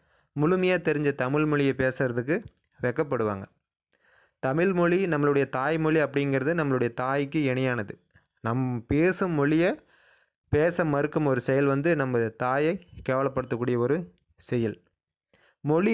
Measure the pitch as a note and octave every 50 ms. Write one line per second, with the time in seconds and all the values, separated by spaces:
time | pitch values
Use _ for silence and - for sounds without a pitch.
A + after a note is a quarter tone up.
0 | _ _ _ _ _ _ _ C#3+ D3 D#3+ F#3 F#3 F#3 F#3 F#3 F3 E3+ E3 D3+ D3
1 | D3+ C#3+ C#3 C#3 B2+ B2+ C#3 D3+ D#3 D3+ D3 C#3+ C#3+ C#3 C3 C3+ C3 C3 B2+ -
2 | C#3 B2+ A#2+ B2 A#2+ C3+ E3 A3+ G#3+ - - - - _ _ - - B2 B2 -
3 | D#3+ C#3+ C#3 A#2+ A2 G#2+ G2+ G2 G2 - _ _ _ _ _ _ _ _ _ _
4 | _ _ _ _ _ _ _ _ - C3 C3+ D#3+ F3 G3 F#3 F3 F3 E3+ F3 F#3+
5 | G3 F3+ D#3 C#3+ D3 C#3+ C#3+ C#3 C#3 C3 - C3 C3 D3 E3 D#3+ D#3+ D#3 D#3+ D#3+
6 | D3 C3+ C3 C#3+ C#3+ C#3 C3+ C3+ C3 C#3+ E3+ E3 D3+ C#3 C3 B2+ A#2+ A#2+ - -
7 | B2+ C3 C3+ C#3+ C#3+ C#3 C#3+ D#3 D3 C3 B2+ C3 C3 C3 B2 A#2 G2+ G2 - -
8 | _ _ _ _ _ _ _ _ - A2+ A2+ C3 C3 B2+ B2 A#2 A2 - C#3 D3
9 | E3 F#3 F#3 - G3 F3+ E3 D3 C#3 C#3+ D#3 D#3+ E3+ F#3+ D4 - - _ _ _
10 | _ _ _ _ _ _ _ _ _ _ - D3 D#3 E3+ F3 - F3 D#3+ C#3+ C#3
11 | D3 D3 - D#3+ D3+ C#3+ C3 B2 - - C3 C#3 C#3+ C#3 C3+ C#3 C#3+ E3+ E3+ D3
12 | C#3 B2+ B2 A#2 A2+ A2+ A2 - B2 B2+ C3 C#3+ D3+ D#3+ F#3+ F#3+ - - - -
13 | - - C3 C3 C3+ C3 C3 C3 B2 A#2+ B2 A#2 B2 B2 B2 A#2 A#2+ B2 C#3+ F3+
14 | E3+ - - _ _ _ _ _ - - B2+ B2 A2+ G#2+ - - _ _ _ _
15 | _ _ _ _ _ _ _ _ _ _ _ _ - C#3+ D3+ E3 G3 A3